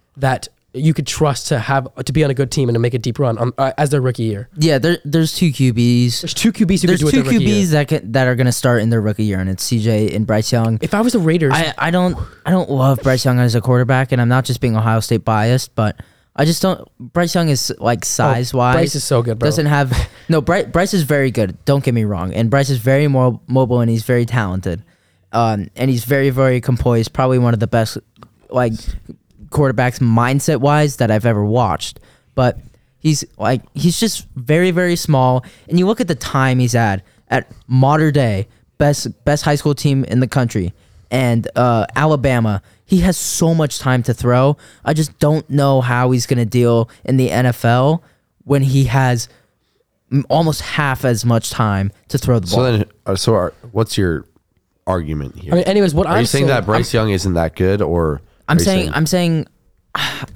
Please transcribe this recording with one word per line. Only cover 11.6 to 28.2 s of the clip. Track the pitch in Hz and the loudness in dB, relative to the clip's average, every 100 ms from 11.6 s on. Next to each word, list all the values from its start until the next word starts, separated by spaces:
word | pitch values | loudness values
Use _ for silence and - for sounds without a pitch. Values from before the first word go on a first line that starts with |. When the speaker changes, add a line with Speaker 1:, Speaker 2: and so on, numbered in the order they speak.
| 160 - | -2 -2
Speaker 2:
I | 160 | -2
don't, | 175 180 - - - | 0 0 -4 -10 -8
I | - | -2
don't | 185 165 | 0 0
love | 139 135 135 | 0 2 2
Bryce | 135 127 | 0 0
Young | 131 123 | 2 2
as | 123 | 2
a | 113 | 0
quarterback, | 123 123 123 131 131 | 2 2 2 0 0
and | 127 | 0
I'm | 120 | 2
not | 127 123 | 2 0
just | 117 | -2
being | 123 110 | -2 0
Ohio | 110 113 | 0 0
State | - 113 | 0 -2
biased, | - 110 113 127 - - | 0 0 2 0 -2 -2
but | 107 - - _ _ - | -2 -4 -14 _ _ -2
I | |
just | 151 170 | 0 0
don't. | 190 - - - | -2 -2 -8 -20
Bryce | 123 170 175 | -6 -4 -2
Young | 180 165 | 0 0
is, | 135 - - | 0 -4 -4
like, | 117 120 | -2 -2
Speaker 1:
Oh, | - | -4
Speaker 2:
size-wise, | - 143 120 123 131 123 127 | -2 0 0 -2 0 2 2
Speaker 1:
Bryce | 165 143 | 0 -4
is | - | -2
so | 123 | 0
good, | 117 110 | 0 -2
bro. | 117 | 0
Speaker 2:
doesn't | 151 147 | 0 0
have | 143 135 123 - - | 2 2 0 -2 -6
Speaker 1:
<laughs> | - | -2
Speaker 2:
no. | 160 | 0
Bry-, | 127 185 - | 2 -2 0
Bryce | 165 190 | -2 0
is | 196 | 0
very | 143 147 135 | 0 0 0
good. | 117 98 - | 0 -2 -2
Don't | - 139 | 0 0
get | 135 | 2
me | 117 | 0
wrong, | 107 95 92 | 0 -2 -4
and | - 117 | -2 0
Bryce | 139 135 | 2 0
is | 127 | 0
very | 117 135 147 | 0 2 2
mo-, | 135 127 110 - | 2 0 -2 -2
mobile, | 131 127 123 | 0 2 2
and | 117 | 0
he's | 113 | 0
very | 107 123 117 | 0 0 0
talented, | 120 101 95 95 87 - _ _ _ _ | -2 -2 -4 -6 -8 -10 _ _ _ _
um, | 113 117 107 90 - | -2 0 -2 -6 -4
and | 131 | -2
he's | 123 | -2
very, | 113 139 135 | 0 0 0
very | 127 135 127 | 2 2 0
composed. | 117 120 127 117 113 | 0 0 0 0 0
Probably | - 131 127 | -2 0 2
one | 120 | 2
of | 113 | 0
the | 113 | 0
best, | 117 110 - - _ | 0 -2 -6 -16 _